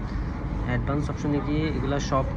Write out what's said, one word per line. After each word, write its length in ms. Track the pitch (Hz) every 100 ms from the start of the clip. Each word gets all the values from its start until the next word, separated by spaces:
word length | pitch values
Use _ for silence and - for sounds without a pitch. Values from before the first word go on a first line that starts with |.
| - - - - - - -
অ্যাডভান্স 440 | 123 120 143 147
অপশনে 300 | 135 147 147 135
গিয়ে 220 | 151 156
এগুলা 320 | 143 139 143
সব 240 | 131 135 135